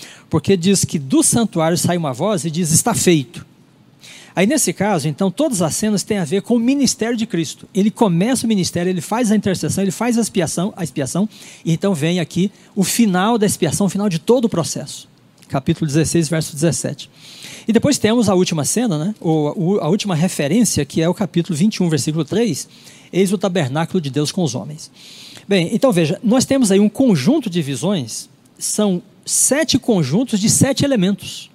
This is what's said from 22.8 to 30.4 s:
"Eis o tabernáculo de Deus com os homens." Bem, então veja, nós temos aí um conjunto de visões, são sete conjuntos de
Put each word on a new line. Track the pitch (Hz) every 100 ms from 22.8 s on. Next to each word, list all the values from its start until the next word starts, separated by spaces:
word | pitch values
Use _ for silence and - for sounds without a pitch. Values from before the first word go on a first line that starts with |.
| - - -
"Eis | 170 196
o | 196
tabernáculo | 202 180 139 143 165 185
de | 147
Deus | 131 147
com | -
os | 165 120
homens." | 104 151 - - - - - - -
Bem, | 196 165
então | 226 269
veja, | 180 156 175
nós | 226 254 -
temos | 269 226
aí | 190
um | 208
conjunto | - 262 175 131 311 220
de | 175
visões, | 139 131 165 202 117 - - _ _ -
são | - - 208 175 - - -
sete | - - 262 320 262
conjuntos | - 208 135 170 262
de | 208